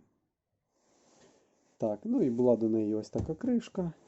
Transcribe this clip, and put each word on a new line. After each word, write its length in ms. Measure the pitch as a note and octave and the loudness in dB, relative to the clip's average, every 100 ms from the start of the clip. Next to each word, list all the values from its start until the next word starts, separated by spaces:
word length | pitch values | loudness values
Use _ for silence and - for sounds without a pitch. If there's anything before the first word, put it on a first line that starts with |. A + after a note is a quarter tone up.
| - _ _ _ _ _ _ _ _ _ _ _ - _ _ _ _ _ | -20 _ _ _ _ _ _ _ _ _ _ _ -20 _ _ _ _ _
Так, 240 | A2 G#2 | -4 -4
ну 180 | A3 B3+ | -4 0
і 80 | D3+ | 0
була 260 | A#2 B2 A2+ | 2 4 4
до 120 | A2 | 4
неї 260 | A2 G#2+ | 2 0
ось 160 | G#2+ G#2+ | -2 -4
така 240 | A#2+ G#2 | -6 -6
кришка. 580 | D#3+ A#3+ A#3+ - - F3 - | -4 -2 -2 -2 -6 -6 -8